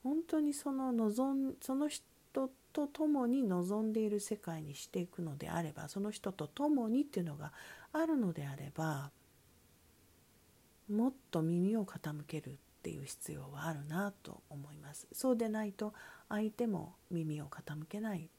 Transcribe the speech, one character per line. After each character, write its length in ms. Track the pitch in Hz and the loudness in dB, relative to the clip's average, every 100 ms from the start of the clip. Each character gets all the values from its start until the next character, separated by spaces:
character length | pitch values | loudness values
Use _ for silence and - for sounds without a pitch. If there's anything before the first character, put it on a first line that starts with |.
本 200 | 254 311 330 | 2 0 2
当 120 | 311 | 2
に 120 | 294 | 2
そ 200 | 285 285 | 0 -2
の 180 | 262 262 | 0 2
望 600 | 233 220 220 269 269 269 | 4 4 4 2 2 0
ん-、 40 | - | -2
そ 120 | - | -2
の 140 | 269 294 | 0 0
人 160 | - - _ _ 269 262 - _ | -2 -12 _ _ -2 -2 -4 _
と 140 | - 285 | -2 -2
共 400 | 294 311 285 240 | 2 4 4 4
に 160 | 269 | 4
望 460 | 226 180 180 208 220 | 4 4 2 2 2
ん 40 | |
で 80 | 220 | 2
い 80 | 214 | 2
る 100 | 208 | 2
世 160 | - | 0
界 260 | 208 - 160 | -4 -4 -6
に 140 | 151 | -6
し 120 | 143 - | -10 -4
て 120 | 185 | -2
い 80 | 175 | -2
く 140 | - | -4
の 160 | 165 143 | -4 -4
で 120 | 156 | -2
あ 120 | 165 | 0
れ 100 | 165 | -2
ば、 160 | 156 156 | -4 -6
そ 140 | 196 | -2
の 100 | 208 | -2
人 220 | 202 196 | -2 -6
と 140 | 190 147 | -4 -6
共 420 | - 294 285 226 | 0 4 4 4
に 140 | 247 | 2
っ 20 | |
て 160 | 294 - | 2 0
い 20 | |
う 20 | |
の 120 | 170 147 | -2 -4
が 160 | 151 - - - - | -10 -10 -16 -18 -4
あ 120 | 302 | 2
る 120 | 320 294 | 4 4
の 160 | 196 | 4
で 120 | 165 | 0
あ 80 | 139 139 | -4 -6
れ 160 | 143 | -6
ば、 360 | - 160 143 143 - - - - - - - - - - - - - - - _ _ - | -2 0 0 -6 -14 -20 -20 -20 -20 -20 -20 -20 -20 -20 -20 -20 -20 -20 -20 _ _ -2
も 200 | 208 247 | 2 2
っ 40 | 262 - | 0 -2
と 100 | 165 | 2
耳 360 | 160 175 190 220 | 4 4 4 4
を 80 | |
傾 380 | 196 - 156 151 | 0 -4 -6 -6
け 180 | 147 156 | -6 -8
る 180 | 131 139 _ _ | -8 -14 _ _
っ 20 | |
て 60 | 165 | -8
い 100 | 156 | -6
う 60 | |
必 280 | 139 - - | -8 -10 -8
要 80 | 147 139 | -8 -10
は 160 | 143 160 | -6 -4
あ 60 | |
る 120 | 151 | -4
な 260 | 147 165 202 | -4 -2 -2
と 300 | 196 - - - | -6 -16 -16 -12
思 240 | 143 143 | -12 -12
い 40 | 147 | -14
ま 140 | 143 | -14
す。 140 | 147 - | -16 -12
そ 180 | - 262 | 0 2
う 60 | 233 | 4
で 120 | 226 | 2
な 140 | 214 | 0
い 60 | 214 | -2
と 220 | 196 214 - - - - | -2 -6 -6 -18 -20 -4
相 220 | 208 214 | 0 0
手 140 | - | 0
も 300 | 240 180 160 - - | 0 0 -4 -12 -4
耳 300 | 170 156 151 | -2 -2 -4
を 40 | |
傾 400 | 147 - - 151 | -6 -12 -8 -8
け 140 | 156 208 | -6 -4
な 160 | 220 | -4
い 140 | 180 160 | -4 -6